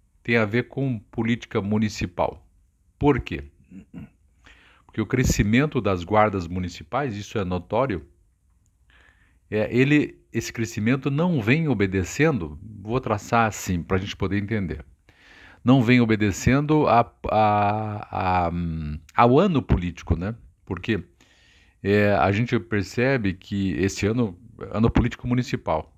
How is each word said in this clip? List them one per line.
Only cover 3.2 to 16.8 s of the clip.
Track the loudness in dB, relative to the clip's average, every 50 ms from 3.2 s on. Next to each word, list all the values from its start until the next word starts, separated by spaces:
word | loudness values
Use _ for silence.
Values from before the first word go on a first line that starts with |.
| -2 -6 -10 -10 -10 -14 _ _ _ _ -20 -20 -20 _ -18 -18 -18 -18 _ _ _ _ _ _ _ -20 -20 _ _ _ _ _ _
Porque | _ -6 -6
o | -4
crescimento | -2 0 0 0 2 2 2 2 4 4 4 2 2 0 -2
das | 0 0 -2 -2 -2
guardas | 0 4 4 4 4 2 -2 -6 -4
municipais, | -6 -6 -6 -6 -8 -12 -14 -6 -6 -4 -4 -4 -6 -10
isso | -12 -8 -6 -6
é | -4
notório, | -4 -4 -6 -6 -4 -2 -2 -2 -2 -4 -6 -8 -12 _ _ _ _ _ _ _ _ _ _ _ _ _ _ _ _ _ _ _ _ _ _ _ _ _ _ _ -6
é, | -2 -2 -2 0 2
ele, | 2 2 4 4 2 2 0 -6 -14 _ _
esse | -8 -8 -8 -8 -6
crescimento | -8 -8 -6 -6 -4 -2 0 0 0 -2 -4
não | -2 -2 0 0 0 0
vem | 2 2 2 2 2 0
obedecendo, | 0 0 0 0 0 -2 -2 -2 0 0 2 2 2 0 -4 -6 -10 -12 -16 -16 -16 -14
vou | -8 -4 -4 -4
traçar | -2 -2 -4 -4 -2 0 0 2 2 2
assim | -2 -6 -6 -4 -4 -4 -2
pra | 0 -2 -2
gente | -2 -4 -8
poder | -6 -6 -4 -2 -4
entender, | -4 -4 -4 -4 -4 -4 -6 -10 -12 -18 -20 _ _ _ _ _ _ -20 -20 -20 -20 -20 -16 _
não | 4 4 6 6 6
vem | 6 6 4
obedecendo | 6 4 2 2 2 0 0 0 2 2 2 2 2 2 2 4